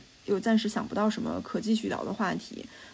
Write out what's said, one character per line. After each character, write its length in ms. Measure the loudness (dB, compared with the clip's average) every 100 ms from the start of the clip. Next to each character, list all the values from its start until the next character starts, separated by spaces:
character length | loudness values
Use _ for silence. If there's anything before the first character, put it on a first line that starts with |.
| -6 -12 0
又 140 | 0
暂 180 | 4 4
时 120 | 4
想 180 | -2 -2
不 80 | 0
到 140 | 2
什 120 | 2
么 200 | -2 -4
可 180 | -4 -2
继 160 | 2 2
续 120 | 2
聊 160 | -2 -2
的 80 |
话 200 | 0 0 -2
题， 300 | -6 -12 -14 -16 -18